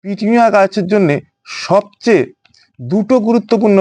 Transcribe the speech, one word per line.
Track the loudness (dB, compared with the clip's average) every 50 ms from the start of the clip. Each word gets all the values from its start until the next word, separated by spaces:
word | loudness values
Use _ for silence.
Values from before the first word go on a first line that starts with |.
| -12
পিটুনিয়া | -12 -8 -6 -2 0 2 2 2 2 2
গাছের | 2 0 0 -2 -4 -4
জন্যে | -2 0 0 2 0 0 -2 -6 _ _ _ _ -18 -16 -16 -4
সবচেয়ে | 0 0 0 0 -4 _ _ 0 0 2 2 0 -2 -8 _ _ _ _ _ _ _ _ -18
দুটো | -8 -4 -4 -4 -2 0 0 0
গুরুত্বপূর্ণ | 0 0 0 -2 0 -2 -2 0 2 2 2 2